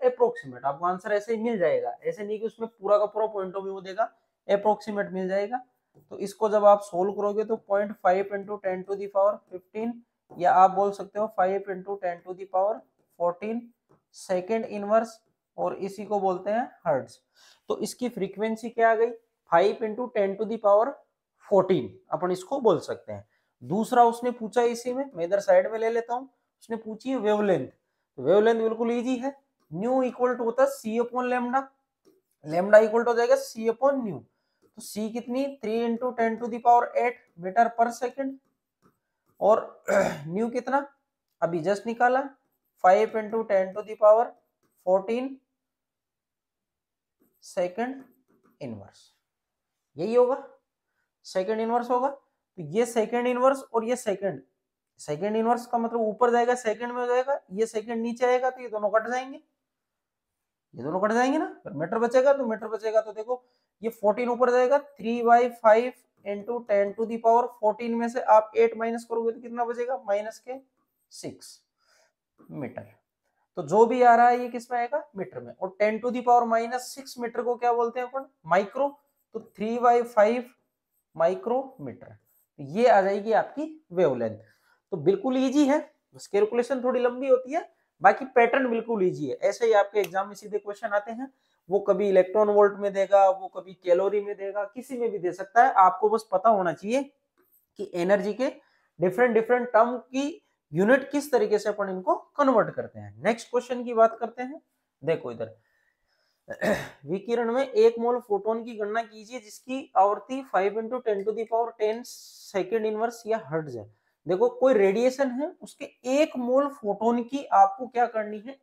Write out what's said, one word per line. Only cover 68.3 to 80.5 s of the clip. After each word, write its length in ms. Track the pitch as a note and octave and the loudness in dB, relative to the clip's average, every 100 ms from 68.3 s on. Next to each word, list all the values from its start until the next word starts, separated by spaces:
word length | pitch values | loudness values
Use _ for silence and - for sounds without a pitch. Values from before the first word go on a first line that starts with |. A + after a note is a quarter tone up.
| A3 G#3+ G#3+ | 4 6 2
eight 200 | A3+ A3 | 2 0
minus 280 | A3+ A#3 | -6 -6
करोगे 280 | - A#3 A3+ | -6 -4 -4
तो 80 | A#3 | -6
कितना 240 | A#3+ A#3+ | -10 -6
बचेगा? 320 | A#3 A#3 A#3+ B3+ A3 | -6 -4 -6 -6 -2
Minus 320 | G3+ G#3+ A3 | -4 -4 -12
के 200 | - C4 - _ _ _ _ | -14 -16 -16 _ _ _ _
सिक्स 480 | - D#3 - - - _ _ _ _ _ _ _ _ - | -16 -14 -14 -20 -20 _ _ _ _ _ _ _ _ -18
meter। 360 | D#3+ B2 - G#2 _ _ _ _ _ _ - | -14 -12 -14 -18 _ _ _ _ _ _ -12
तो 60 | |
जो 220 | D3+ G3 A3+ | 0 4 4
भी 160 | B3+ | 6
आ 120 | B3 | 6
रहा 140 | A#3 A#3+ | 8 6
है 120 | B3 | 4
ये 80 | B3 | -2
किस 220 | A#3+ A#3 | -10 -8
में 80 | B3 | -6
आएगा? 260 | A#3+ D4 D4+ G3 | -4 -6 -8 -10
Meter 240 | F3+ - | -10 -10
में। 120 | A#2+ | -16
और 220 | - F#3 F#3 | -10 -12 -2
ten 180 | G#3+ A3 | 0 0
to 100 | A#3+ | -4
the 140 | A#3+ A#3+ | -2 4
power 180 | A#3+ A#3 | 4 4
minus 420 | A3+ A#3 B3 - | 0 -2 -6 -8
six 260 | - C4+ - | -14 -16 -10
meter 240 | A#3+ A#3+ | -8 -4
को 140 | A#3 A#3 | -4 -2
क्या 160 | A#3+ | 0
बोलते 280 | A#3+ A#3 A#3 | 0 0 -4
हैं 60 | B3 | -8
अपन? 200 | C4+ C#4 _ D#3+ | -8 -10 _ 0
Micro। 420 | - G3+ C4 C#4+ C#4+ _ _ _ | 0 0 -2 -4 -4 _ _ _
तो 60 | A3 - - | -16 -16 -8
three 200 | G#3+ A#3+ | -6 2
by 140 | A#3+ A#3+ A#3 | 4 4 4
five 280 | A3+ G#3 A#3+ A#3+ | 4 4 4 -4